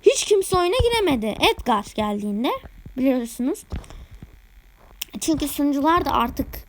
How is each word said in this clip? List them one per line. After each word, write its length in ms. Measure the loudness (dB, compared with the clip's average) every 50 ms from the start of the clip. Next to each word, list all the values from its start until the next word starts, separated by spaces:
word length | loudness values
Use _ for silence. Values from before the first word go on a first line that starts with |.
Hiç 220 | 6 6 4 4 2
kimse 320 | 2 2 2 4 2 2
oyuna 180 | 2 2 2 2 2 2 2
giremedi 460 | 2 2 2 2 2 0 0 -4 -2 2 2 2
Edgar 340 | 2 0 0 0 0 0 0 -4 -6
geldiğinde, 560 | -4 -4 -2 -4 -4 -4 -4 -4 -2 -2 -2 -4 -4 -8 -16 -20 -18 -20 -12 -6
biliyorsunuz. 680 | 0 0 2 2 2 -2 -6 -6 -4 -4 -4 -4 -4 -8 -10 -10 -10 -10 -12 -18 -18 -18 -18 -18 -20 -20 -20 -20 -20 -20 -20 -20 -20 _ -20 -20 -20 -20 -20 -16 -16 -16 -12 -10 -6
Çünkü 260 | -2 -2 -2 0 -2
sunucular 580 | -4 -2 -2 0 0 0 2 2 4 2 2 2
da 60 | 0
artık 360 | 0 0 0 0 -2 -6 -8 -8 -8 -14 -14